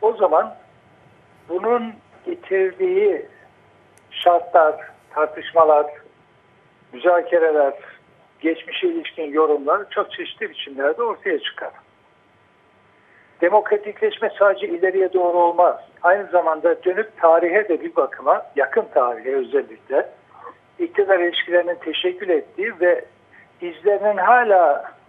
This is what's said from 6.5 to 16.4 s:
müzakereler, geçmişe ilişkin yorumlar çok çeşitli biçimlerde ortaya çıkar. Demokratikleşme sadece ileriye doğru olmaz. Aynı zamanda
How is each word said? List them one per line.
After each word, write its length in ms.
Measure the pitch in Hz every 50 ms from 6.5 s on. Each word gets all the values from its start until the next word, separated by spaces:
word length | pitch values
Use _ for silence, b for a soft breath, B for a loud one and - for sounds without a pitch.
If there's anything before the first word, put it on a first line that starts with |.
| _ _ _ _ _ _ _ _ 127
müzakereler, 800 | 123 156 180 175 175 160 - 175 170 160 156 151 151 143 139 - - - - - - _ _ _ _ _ _ _ _
geçmişe 480 | - - 160 - - - - - 190
ilişkin 460 | 175 165 165 151 - - 175 156 143 139
yorumlar 560 | 156 156 151 147 143 135 143 170 208 196 -
çok 220 | - 208 185 -
çeşitli 380 | - 185 165 - - - - 196
biçimlerde 540 | 156 - - 143 135 135 139 147 156 156 240
ortaya 360 | 226 196 - - 202 160 -
çıkar. 300 | - - - - - - - - _ _ _ _ _ _ _ _ _ _ _ _ _ _ _ _ _ _ _ _ _ _ b b b b b b b b b b
Demokratikleşme 880 | 170 175 202 208 - - 208 208 - 208 202 - 220 214 208 - 226 196 - -
sadece 280 | 196 202 190 - -
ileriye 460 | 185 170 170 185 185 180 190 190 180 185
doğru 240 | 180 175 175 175
olmaz. 380 | 175 175 175 170 170 175 151 123 - - - _ _ -
Aynı 240 | 175 190 202 196
zamanda 560 | 165 170 175